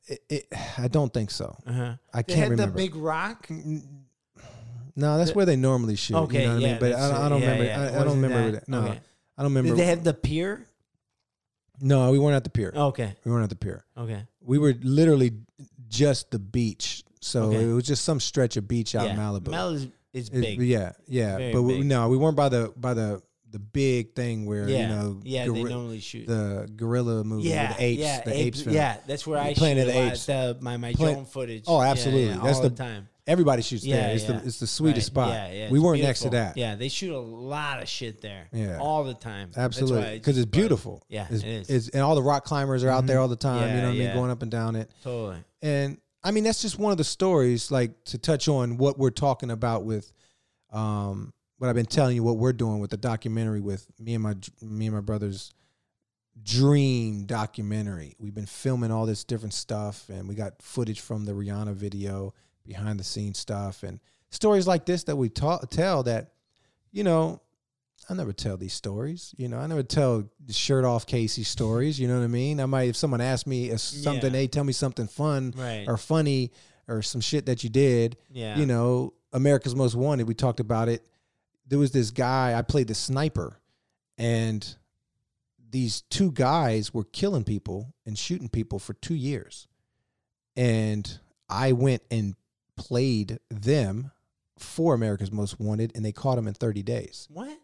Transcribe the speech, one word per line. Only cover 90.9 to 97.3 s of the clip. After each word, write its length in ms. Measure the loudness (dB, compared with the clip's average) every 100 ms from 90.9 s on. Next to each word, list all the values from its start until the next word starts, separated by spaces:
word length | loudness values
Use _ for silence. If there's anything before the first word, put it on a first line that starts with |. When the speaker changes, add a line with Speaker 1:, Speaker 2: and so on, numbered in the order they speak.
| -2 -6 -12 _ _ _
Speaker 1:
I 220 | 0 2
went 320 | 4 4 2 _
and 240 | -2 -2 -4 _ _ _ -18
played 640 | -4 0 2 0 -2 -6 _
them 640 | -6 0 2 2 -2 -8 _ _ _ _ _
for 360 | -16 -2 2
America's 380 | 2 2 0 -2
Most 280 | -4 -6 -4
Wanted, 320 | -4 -2 -2 -4
and 80 | -6
they 60 |
caught 260 | -4 -2 0
him 100 | -2
in 60 |
thirty 300 | -4 -4 -4
days. 440 | -4 -6 -6 -16 -18